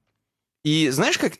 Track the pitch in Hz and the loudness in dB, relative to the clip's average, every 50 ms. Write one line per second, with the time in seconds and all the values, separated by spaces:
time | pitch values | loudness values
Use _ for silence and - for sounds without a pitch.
0 | _ _ _ _ _ _ _ _ _ _ _ _ - 151 151 160 156 143 131 135 | _ _ _ _ _ _ _ _ _ _ _ _ -4 0 0 2 2 0 0 0
1 | 196 277 359 - - - - - | 0 0 0 0 -2 -2 -4 -6